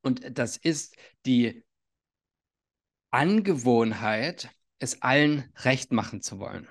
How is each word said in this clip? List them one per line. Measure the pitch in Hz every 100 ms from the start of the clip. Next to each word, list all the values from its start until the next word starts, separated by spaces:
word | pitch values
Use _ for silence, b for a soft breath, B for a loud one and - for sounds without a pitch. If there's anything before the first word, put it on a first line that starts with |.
Und | 135 127 - 123
das | 120 -
ist | - 151 - _ b b -
die | 127 120 - _ _ _ _ _ _ _ _ _ _ _ _ _ _ _
Angewohnheit, | 123 151 214 196 160 120 117 113 110 107 110 139 175 - _ _ _
es | 131 -
allen | 127 135 151 147 127 -
recht | - 131 -
machen | 117 104 98
zu | - 98
wollen. | 101 - -